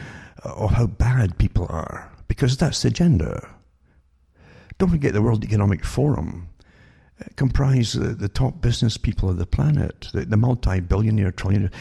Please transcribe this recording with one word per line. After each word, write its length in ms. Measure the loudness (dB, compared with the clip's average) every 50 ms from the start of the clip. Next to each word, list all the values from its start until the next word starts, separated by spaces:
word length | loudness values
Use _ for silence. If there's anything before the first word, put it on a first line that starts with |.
| -16 -16
<laughs> 340 | -16 -20 -20 -20 -20 -14 -14
of 300 | -12 -6 -4 0 2 2
how 140 | 2 2
bad 520 | 0 0 0 0 2 4 2 2 0 2 2
people 280 | 0 2 2 0 -2 -2
are, 420 | -4 -6 -6 -8 -10 -12 -14 -16 -20 -20 -6
because 300 | -6 -2 0 2 0 2 2
that's 240 | 0 0 0 0 0
the 60 | 0
agenda. 600 | 2 4 4 4 4 4 2 -2 -4 -8 -10 -12 -18 -20 _ _ _ _ _ _ _ _ _ _ _ _ _ _ _ _ -20 -20 -20 -20 -20 -20 -4 -2
Don't 120 | 0 2
forget 220 | 2 2 2 0 2
the 100 | 2 2
World 220 | 2 2 0 0
Economic 400 | 0 0 2 4 2 2 0 -2
Forum, 640 | -4 -2 0 0 2 0 0 -2 -6 -8 -10 -14 -16 -18 _ -20 _ _ _ -20 -20 -20 _ _ _ _ _
uh, 40 | -20 -18 -4
comprise 580 | -2 -2 0 2 2 2 4 4 2 2 0 0
the, 140 | -2 -2 -4
the 200 | -4 -4 -6 -6
top 320 | -2 0 -2 -2 -2 -2
business 360 | 0 0 0 2 0 0 0
people 340 | 0 -2 -2 -2 0 0 0
of 80 | 0 -2
the 80 | -4
planet, 640 | -4 -2 0 0 2 2 2 0 -2 -4 -10 -16 -8 -6
the, 120 | -6 -4
the 120 | 0 0
multi-billionaire, 960 | 2 2 2 0 0 0 0 0 0 0 0 0 0 2 2 2 2 0 0 -2
trillionaire, 400 | -4 -2 0 0 0 0 -2 -4 -8